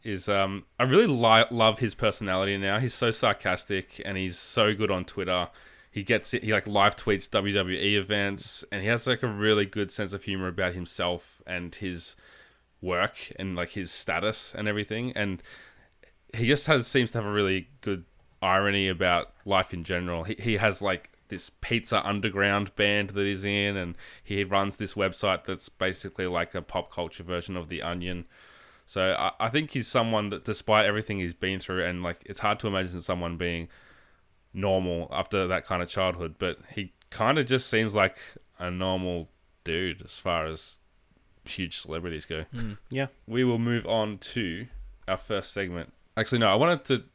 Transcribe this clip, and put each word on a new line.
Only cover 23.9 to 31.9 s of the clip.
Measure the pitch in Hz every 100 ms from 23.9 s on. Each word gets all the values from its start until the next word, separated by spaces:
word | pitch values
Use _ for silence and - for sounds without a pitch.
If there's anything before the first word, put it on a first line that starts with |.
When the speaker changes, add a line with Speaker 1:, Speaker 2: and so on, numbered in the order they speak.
| 87 - -
Speaker 1:
he | - 101
runs | 95 98 98 98
this | 101 -
website | 95 87 104 92 -
that's | 92 -
basically | _ 92 92 98 - 92
like | 87 85
a | 95
pop | 80 92 87
culture | - 85 -
version | 87 90 85 92
of | 80
The | 85
Onion. | 82 90 90 87 85 - - - - - _
So | - 95 92
I, | 87 -
I | 113
think | 135 156
he's | 135 113
someone | 127 113 110 104
that, | 98
despite | - 104 - 107 104
everything | 104 - 101
he's | 90 85
been | 92 95
through, | - 92
and, | 87